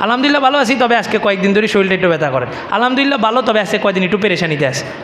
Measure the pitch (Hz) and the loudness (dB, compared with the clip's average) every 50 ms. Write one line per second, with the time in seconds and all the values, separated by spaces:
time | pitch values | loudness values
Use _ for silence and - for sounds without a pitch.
0 | - 214 240 254 285 285 294 294 269 262 285 294 269 208 269 226 254 233 233 226 | -2 -2 0 0 2 2 2 2 2 2 2 2 2 0 2 0 2 2 2 0
1 | 202 - - 202 190 208 196 185 185 196 196 214 220 214 - 202 190 190 190 170 | 0 -2 -2 0 0 0 0 0 0 2 2 2 0 2 0 0 2 2 0 0
2 | 185 175 165 151 156 143 131 131 120 - - - - - - 208 240 254 262 262 | 2 0 2 2 0 0 0 -2 -4 -4 -8 -12 -6 -4 -2 0 0 0 0 0
3 | 277 277 277 240 214 220 226 254 226 233 214 214 196 196 226 196 - 202 185 190 | 0 0 0 0 0 0 0 0 0 2 0 0 0 0 -2 0 0 0 0 0
4 | 185 170 202 190 208 208 175 151 170 160 151 143 147 131 123 - - - - - | 0 0 0 0 0 0 0 0 -2 -2 -2 -2 -2 -2 -2 -4 -8 -10 -12 -14